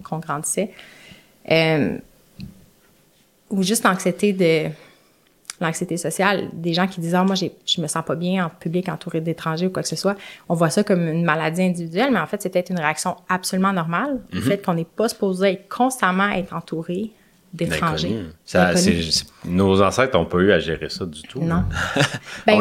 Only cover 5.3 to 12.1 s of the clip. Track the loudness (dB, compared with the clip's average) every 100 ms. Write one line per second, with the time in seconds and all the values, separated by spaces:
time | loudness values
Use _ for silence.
5.3 | _ -16 -6 -4 -4 -4 -4 -4 0 0
6.3 | 0 -2 -6 -2 0 0 -2 0 2 2
7.3 | 2 -2 -6 -4 -2 -2 -4 -2 -2 0
8.3 | 0 -2 -4 -4 -2 -2 -6 -4 -4 -4
9.3 | -4 -4 -2 -2 -2 -4 -2 -2 -2 -8
10.3 | -12 -4 2 2 2 2 2 0 0 0
11.3 | 0 0 0 0 0 -4 0 2